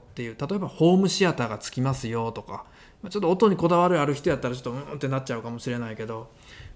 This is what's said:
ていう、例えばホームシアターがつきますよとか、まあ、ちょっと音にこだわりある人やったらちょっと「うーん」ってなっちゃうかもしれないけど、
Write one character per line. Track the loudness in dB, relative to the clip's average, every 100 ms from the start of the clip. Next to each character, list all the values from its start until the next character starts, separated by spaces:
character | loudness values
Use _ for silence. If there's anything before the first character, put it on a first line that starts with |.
| -14
て | -10
い | -10
う、 | -6
例 | -4 -4
え |
ば | -4
ホ | 4 6 6
ー |
ム | 4
シ | 4 2
ア |
タ | 2 -2
ー |
が | -4
つ | -6
き | -2
ま | 0
す | 0 -2
よ | -2 -4
と | -6
か、 | -10 -14 -14 -20 -20 _
ま | -8
あ、 |
ち | -2
ょ |
っ |
と | 2
音 | 4 4
に | 4
こ | 4
だ | 4
わ | 6
り | 4
あ | 2
る |
人 | 0 0
や | 0
っ |
た | -2
ら | -6
ち |
ょ |
っ |
と | -6
「う | -8
ー | -8
ん」 | -6
っ |
て | -4
な | -4
っ |
ち | -4
ゃ | -6
う |
か | -6
も | -8
し | -6
れ | -6
な | -6
い | -8
け | -8
ど、 | -10 -12 -20 -20 -20 -14